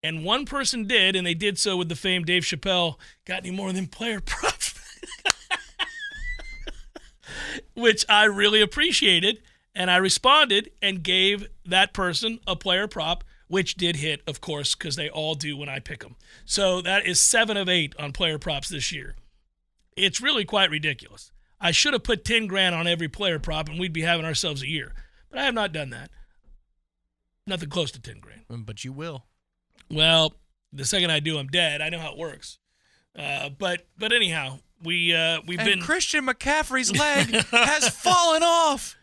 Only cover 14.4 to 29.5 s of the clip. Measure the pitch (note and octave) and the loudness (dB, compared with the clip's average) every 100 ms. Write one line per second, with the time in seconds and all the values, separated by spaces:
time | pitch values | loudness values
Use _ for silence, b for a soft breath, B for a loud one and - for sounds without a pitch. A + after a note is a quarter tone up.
14.4 | - D3+ C#3 - E3 C3+ D3 D3+ D#3 D#3+ | -6 -4 -2 -4 -4 -6 -6 -4 -4 -4
15.4 | D3+ C#3+ C#3+ C3+ - D3 - - b b | -6 -8 -10 -10 -12 -14 -16 -20 b b
16.4 | b - G3 F#3 E3+ G3 G3+ F3 - A3+ | b 2 2 2 2 0 2 4 4 4
17.4 | A3+ G#3 F#3 F3+ D3 - D3 C3+ F3 D3+ | 2 0 0 0 0 -6 -10 -4 -2 -2
18.4 | F3+ C#3+ - D3 - D#3 C3 - - _ | -4 -6 -6 -6 -6 -6 -10 -14 -16 _
19.4 | _ _ _ _ _ - F#3+ - B3+ C#4+ | _ _ _ _ _ 0 0 0 -2 0
20.4 | G3+ G#3 F#3+ D3+ D3+ C3+ - - - - | 0 2 2 0 -4 -6 -10 -20 -20 -20
21.4 | _ _ E3+ E3 - C4+ - A3 - A#3 | _ _ 0 2 2 2 0 -2 2 0
22.4 | A3 F#3+ F#3+ E3+ E3+ E3+ E3 - G3+ D#3+ | 0 0 0 0 0 -2 -2 -2 -2 -2
23.4 | C3 D#3 D3+ D#3 F#3 D#3+ D#3+ E3+ D#3+ D3+ | -2 -4 -6 -6 -6 -2 0 0 0 -2
24.4 | - C#3+ C3 D#3 - - b b b C4 | -2 -4 -6 -6 -6 -12 b b b -4
25.4 | C#4 A#3 G3+ D#3+ C#3 A#2 C3 - - _ | -2 0 -2 -4 -8 -10 -16 -18 -20 _
26.4 | _ - _ _ _ _ _ _ _ _ | _ -20 _ _ _ _ _ _ _ _
27.4 | - F#3 D#3+ D#3 D#3 - - - - G#1 | -8 -6 -4 -4 -4 -6 -18 -20 -20 -20
28.4 | _ A#2 G#2+ G#2+ B2+ C3+ E3 C#3 - _ | _ -14 -12 -12 -12 -12 -12 -12 -16 _
29.4 | _ | _